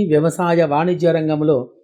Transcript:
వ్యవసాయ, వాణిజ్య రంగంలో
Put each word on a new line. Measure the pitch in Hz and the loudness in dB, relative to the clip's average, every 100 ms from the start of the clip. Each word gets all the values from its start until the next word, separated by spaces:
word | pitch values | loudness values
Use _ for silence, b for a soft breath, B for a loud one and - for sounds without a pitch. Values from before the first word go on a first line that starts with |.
| 190 | 2
వ్యవసాయ, | 151 165 165 175 170 | 0 0 -2 -2 0
వాణిజ్య | 156 147 175 170 170 | 0 0 0 0 0
రంగంలో | 160 156 151 151 131 127 _ | 0 0 0 2 0 -2 _